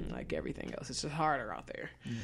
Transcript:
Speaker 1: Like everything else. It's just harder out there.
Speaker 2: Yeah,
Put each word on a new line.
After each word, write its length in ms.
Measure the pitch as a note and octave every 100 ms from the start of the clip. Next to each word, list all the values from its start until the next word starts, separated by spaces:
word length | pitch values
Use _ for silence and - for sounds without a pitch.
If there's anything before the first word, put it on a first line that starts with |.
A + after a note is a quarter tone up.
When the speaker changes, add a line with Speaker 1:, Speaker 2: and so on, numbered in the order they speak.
| -
Speaker 1:
Like 200 | B1 -
everything 420 | D#2 D2 - -
else. 160 | - A#2+
It's 120 | B2
just 120 | D3+
harder 400 | D3+ D#3 C#3 A2
out 140 | F2 -
there. 220 | - - - -
Speaker 2:
Yeah, 80 | A#2